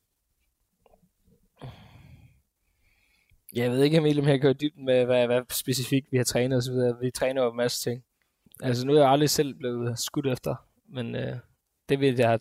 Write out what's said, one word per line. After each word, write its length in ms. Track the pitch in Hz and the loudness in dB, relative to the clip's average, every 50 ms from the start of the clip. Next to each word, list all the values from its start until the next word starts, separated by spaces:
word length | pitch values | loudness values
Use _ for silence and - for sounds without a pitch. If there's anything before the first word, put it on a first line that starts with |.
| _ _ _ _ _ _ _ _ _ _ _ _ _ _ _ _ _ _ _ _ _ _ _ _ _ _ _ _ _ _ _ _ - 127 - - - - - - - - - - - _ _ _ _ _ _ _ _ _ _ _ _ _ _ _ _ _ _ _ _ _ _ _ _ - - | _ _ _ _ _ _ _ _ _ _ _ _ _ _ _ _ _ _ _ _ _ _ _ _ _ _ _ _ _ _ _ _ -18 -18 -18 -20 -20 -20 -20 -20 -20 -20 -20 -20 -20 _ _ _ _ _ _ _ _ _ _ _ _ _ _ _ _ _ _ _ _ _ _ _ _ -8 -4
jeg 180 | 117 120 123 | -2 -2 0
ved 120 | 123 131 139 | 2 2 2
ikke, 140 | 147 160 | 4 2
Emil, 240 | 165 151 151 147 147 | 2 2 2 0 2
om 80 | 139 151 | 2 2
jeg 120 | 139 131 | 2 4
går 80 | 139 139 | 2 2
i 60 | 131 | 0
dybden 300 | - 143 151 - - 135 | 0 -2 -6 -6 -6 -2
med, 200 | 131 127 127 123 | 2 2 2 4
hvad, 220 | 123 127 123 120 | 2 2 2 2
hvad 160 | 120 120 123 120 - | 2 0 -2 -2 -4
specifikt 640 | - - - 139 127 131 123 - 139 135 139 _ 131 | -8 -8 -4 -4 -4 -4 -2 -2 -2 -2 -2 _ -2
vi 40 | |
har 80 | 123 120 | -2 -2
trænet 320 | - - 120 123 131 135 | 0 0 0 0 0 0
og 60 | 123 120 | -2 -2
så 100 | 131 127 | -2 -2
videre. 280 | 127 123 123 120 120 | 0 0 0 -2 -2
Vi 100 | 123 127 | -6 -6
træner 320 | - - 139 131 135 135 127 | -4 -2 -4 -2 0 0 -2
jo 80 | 117 | -2
en 60 | 117 | 0
masse 340 | 120 120 123 - - - 123 | -2 -2 -2 -2 -4 -6 -6
ting. 140 | 120 123 - _ _ _ _ _ _ _ _ _ _ - - | -6 -6 -10 _ _ _ _ _ _ _ _ _ _ -8 -4
Altså, 240 | 131 120 120 127 | -4 -2 -2 0
nu 60 | 139 147 | 2 4
er 60 | 151 | 6
jeg 100 | 139 131 | 6 6
aldrig 200 | 139 143 151 139 | 6 4 4 2
selv 240 | - - 151 139 120 | 2 0 -2 -2 -4
blevet 440 | - 127 123 120 120 120 120 120 117 | -6 -6 -6 -6 -4 -6 -6 -6 -6
skudt 280 | - - - 151 139 | -8 -6 -6 -4 -2
efter, 280 | 135 127 - - 147 131 - - _ _ _ _ _ | -2 -4 -4 -6 -8 -8 -8 -10 _ _ _ _ _
men, 260 | - 127 120 117 120 | -12 -10 -8 -8 -6
øh, 220 | 123 127 127 131 120 - _ _ _ _ _ _ _ _ - | -6 -6 -8 -8 -10 -14 _ _ _ _ _ _ _ _ -2
det, 120 | 139 139 | 0 2
vi 60 | 139 135 123 123 120 | 2 0 2 2 2
har 180 | 113 117 110 | 2 2 0